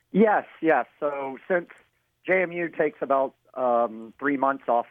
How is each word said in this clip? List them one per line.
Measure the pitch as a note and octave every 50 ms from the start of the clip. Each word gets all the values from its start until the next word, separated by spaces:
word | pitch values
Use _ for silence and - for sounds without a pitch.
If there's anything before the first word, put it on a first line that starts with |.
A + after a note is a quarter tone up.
| _ _
Yes, | - F3+ A3+ G#3+ G3+ D#3 B2+ - - -
yes. | - D#3+ D#3 B2+ A#2 - _ _
So | D#3 D3 C#3+ C#3 C#3 C3+ C3 A#2+ - -
since | F#3 F3 F3 - - - _ _ _ _ _ _ _ _ _
J | - F3+ F#3+ F#3
M | E3+
U | E3+ F3 F3 D#3+
takes | E3 - E3 D3+ D3 -
about, | D#3 C3 C#3 C3+ C3+ C3 - _ _ _ -
um, | - B2+ B2+ A#2+ A#2 A#2 A2+ A2 A2+ A2+ A2+ - _
three | C3+ C#3+ C#3+ C3+
months | C3+ C3+ C3+ C#3 - -
off | A#2+ A#2+ A#2 -